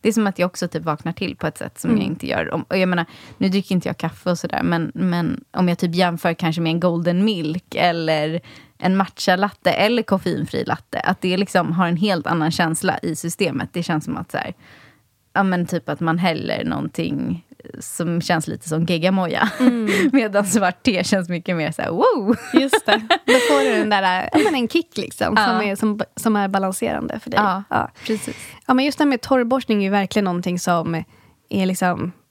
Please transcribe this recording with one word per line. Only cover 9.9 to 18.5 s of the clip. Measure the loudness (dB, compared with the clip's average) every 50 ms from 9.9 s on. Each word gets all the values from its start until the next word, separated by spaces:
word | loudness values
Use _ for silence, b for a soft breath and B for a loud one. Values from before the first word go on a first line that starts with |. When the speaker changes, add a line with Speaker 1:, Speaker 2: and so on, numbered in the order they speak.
| 2 2 2
Speaker 1:
koffeinfri | 0 0 0 0 -2 -2 -2 -4 -4 -4 -4 -2
latte, | -2 -4 -6 -6 _ -6 -4
att | 0 0 -2 0
det | 0 -2 0
liksom | 0 -2 0 0 0 0 2 2
har | 2 2 2
en | 2
helt | 0 2 0 0 0 0
annan | -2 0 0 0 0
känsla | 0 0 0 0 0 -2 -2 -2 -2 -2 -4
i | -6 -6
systemet. | -4 -6 -8 -2 -2 -2 -2 -2 -4 -8 -6 _
Det | -8 -4
känns | -2 -2 -2 -2
som | -4 -8
att | -8 -8 _
så | -6 -6
här, | -6 -6 -10 b b b b b b b b b b b _ _ _ _ _
ja, | 0 0
men | 2 2 0 -2
typ | -2 -4 -4 -4 -6
att | -6 -4
man | 0 0 0 2
häller | 2 0 0 0 -2 -4 -4 -2 -2
någonting | -4 -4 -4 -4 -6 -4 -4 -4 -4 -2 -4 -4 -4 -4 -6 -8 _ -20 _ -20 -18 -16 -14
som | -14 -12 -8 -6 -4 -2 -2 -2
känns | 0 0 0 -2 0
lite | -4